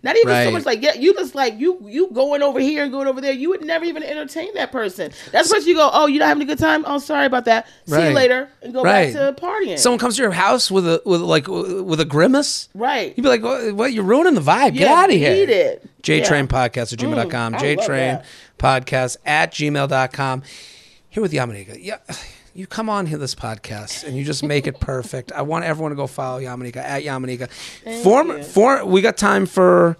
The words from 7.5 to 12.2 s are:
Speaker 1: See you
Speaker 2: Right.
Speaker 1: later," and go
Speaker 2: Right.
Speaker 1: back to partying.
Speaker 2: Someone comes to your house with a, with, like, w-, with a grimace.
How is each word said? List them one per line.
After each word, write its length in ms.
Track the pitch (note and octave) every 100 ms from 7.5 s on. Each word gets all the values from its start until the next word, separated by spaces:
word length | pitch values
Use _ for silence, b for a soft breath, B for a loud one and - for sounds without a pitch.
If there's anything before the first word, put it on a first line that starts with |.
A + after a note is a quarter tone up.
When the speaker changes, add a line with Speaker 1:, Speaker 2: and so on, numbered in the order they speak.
| A3+ b b -
Speaker 1:
See 60 | D3+
you 20 |
Speaker 2:
Right. 160 | D#4+
Speaker 1:
later," 340 | C#4+ B3+ B3+ C#4 _
and 100 | -
go 100 | B3
Speaker 2:
Right. 280 | C4 D4+ D4
Speaker 1:
back 220 | C#4+ C#4 C#4
to 60 |
partying. 360 | F4 G#4 F4 E3
Speaker 2:
Someone 180 | B3 A#3+
comes 160 | A#3+
to 80 | A3
your 80 | A#3+
house 400 | F3 F#3+ - -
with 160 | F#3+ E3+
a, 160 | E3
with, 160 | - F3
like, 240 | F3 D#3+ D3
w-, 360 | F3 F#3+ F#3+
with 160 | F#3+ D#3
a 60 |
grimace. 640 | D#3+ C#3+